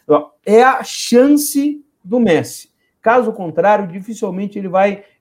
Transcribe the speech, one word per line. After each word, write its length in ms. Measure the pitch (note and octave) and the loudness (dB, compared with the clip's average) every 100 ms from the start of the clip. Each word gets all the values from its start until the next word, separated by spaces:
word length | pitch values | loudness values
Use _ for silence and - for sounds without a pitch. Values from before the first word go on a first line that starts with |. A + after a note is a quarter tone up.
| - | -2
ó, 220 | D3+ - _ - | -2 -2 _ 2
é 160 | G#3+ | 4
a 220 | B3+ B3+ | 4 2
chance 1000 | A3 - - A#3+ C#4 D4 - C#4+ D4 D4 _ _ | -4 -10 0 4 4 2 0 -2 -4 -6 _ _
do 160 | F3+ B3 | -6 0
Messi. 500 | A3 D3+ A#2+ - - _ _ _ | 2 0 -2 -12 -20 _ _ _
Caso 300 | A3 B3+ A3 | 0 2 0
contrário, 560 | G#3+ F3 E3+ F#3+ G#3 F#3+ | -4 -6 0 2 2 -2
dificilmente 680 | F#3+ F#3+ G#3+ G3+ F3+ G3+ G3+ | -12 -14 -10 -8 -6 -8 -8
ele 100 | F#3+ | -4
vai 360 | F#3 G3+ G3+ - _ | 0 0 -2 -14 _